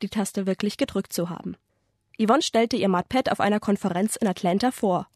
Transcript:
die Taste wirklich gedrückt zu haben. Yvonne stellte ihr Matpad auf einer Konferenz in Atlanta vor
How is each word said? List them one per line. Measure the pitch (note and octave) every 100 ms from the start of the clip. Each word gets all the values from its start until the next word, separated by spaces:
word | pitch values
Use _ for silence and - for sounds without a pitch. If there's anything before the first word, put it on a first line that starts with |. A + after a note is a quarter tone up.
die | G3
Taste | A3 G3 - F#3+
wirklich | F#3+ G#3 -
gedrückt | C4+ G3 -
zu | - F3
haben. | E3+ F3+ - _ _ _ _ _ -
Yvonne | A3 C4+
stellte | - A3+ A#3 A#3+
ihr | G3
Matpad | F3+ - C4 -
auf | -
einer | G3+ G#3
Konferenz | - G3+ F#3+ F3 G#3+ -
in | G#3+
Atlanta | F3+ F3+ F#3+ B3
vor | - G#3 F3+ -